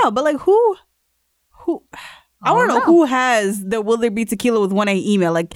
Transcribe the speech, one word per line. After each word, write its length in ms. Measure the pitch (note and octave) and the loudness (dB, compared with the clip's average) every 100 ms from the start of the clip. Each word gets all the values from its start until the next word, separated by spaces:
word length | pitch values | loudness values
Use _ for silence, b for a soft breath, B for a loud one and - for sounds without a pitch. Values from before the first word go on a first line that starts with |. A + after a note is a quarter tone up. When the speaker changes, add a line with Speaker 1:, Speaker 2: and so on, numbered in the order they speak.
Speaker 1:
know, 60 | B3+ | 0
but, 140 | A3 | 0
like, 140 | D4+ C#4+ | -2 -2
who, 360 | - G#4 A#4 F#4 _ _ _ _ _ _ _ | 2 2 2 -2 _ _ _ _ _ _ _
who, 320 | - - D#4+ _ | -14 -8 -8 _
I 40 | - B B B _ - | -20 B B B _ -2
Speaker 2:
I 20 | |
Speaker 1:
wanna 160 | G#4+ B4 | 0 2
Speaker 2:
don't 100 | A#3+ | 0
Speaker 1:
know 0 | |
Speaker 2:
know. 60 | C4 | 4
Speaker 1:
who 200 | E4+ D4 | 4 4
has 580 | B3+ B3+ A#3 G3 G3+ | 0 0 0 0 -4
the 160 | F#3+ A3+ | -6 -4
"Will 160 | G#3 A3+ | -2 0
There 120 | A#3 | 0
Be 160 | G#3 A3+ | -2 -4
Tequila 340 | G3+ B3 A3+ | -2 0 0
with 120 | G3 | 0
one 160 | G3 G#3 | 0 0
A" 100 | F#3+ | 0
email. 360 | F3+ G3+ E3+ | 0 0 0
Like, 200 | E3 E3+ | 0 -4